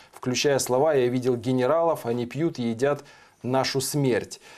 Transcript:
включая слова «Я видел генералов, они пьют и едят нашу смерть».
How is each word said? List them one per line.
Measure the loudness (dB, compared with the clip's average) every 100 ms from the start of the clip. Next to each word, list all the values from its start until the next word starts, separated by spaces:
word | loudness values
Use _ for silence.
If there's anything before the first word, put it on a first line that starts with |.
| -20
включая | -10 -4 0 2 2
слова | 2 2 4
«Я | 4 2
видел | 0 0 0
генералов, | 0 0 2 2 2 0 -2
они | -4 -4
пьют | -4 -4 -2
и | -4
едят | 0 0 -2 -6 -20 -20 _
нашу | -4 -2 0 -2
смерть». | -2 0 2 0 -2 -10 -20